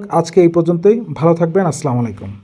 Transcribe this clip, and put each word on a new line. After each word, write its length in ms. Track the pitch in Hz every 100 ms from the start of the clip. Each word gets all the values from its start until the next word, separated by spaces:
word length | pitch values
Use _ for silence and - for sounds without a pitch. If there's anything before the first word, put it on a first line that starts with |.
| 202
আজকে 320 | 160 170 -
এই 60 | 170
পর্যন্তই। 520 | 170 165 170 196 233 196
ভালো 200 | 139 160
থাকবেন। 320 | 165 170 175 185
আসসালামু 340 | 131 143 123
আলাইকুম। 280 | 120 101 101 101